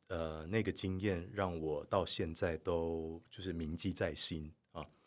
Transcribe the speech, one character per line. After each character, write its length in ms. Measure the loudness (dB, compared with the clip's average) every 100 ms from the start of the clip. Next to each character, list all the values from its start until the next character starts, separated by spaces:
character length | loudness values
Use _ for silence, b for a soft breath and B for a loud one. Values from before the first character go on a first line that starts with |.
| -6
呃， 380 | -4 -2 -4 0
那 160 | 0
个 100 | 2
经 280 | 0 0 0
验 280 | 2 0 -2
让 260 | 0 0 0
我 240 | 0 -2 2
到 200 | 2 2
现 260 | 0 -2
在 240 | 0 0 0
都 640 | 2 2 2 0 -4 -8 -12
就 100 | -8
是 100 | -4
铭 240 | -2 -2 -2
记 160 | -2
在 220 | 0 0
心 400 | 4 4 2 -6 -12 _
啊。 120 | -10 -10 b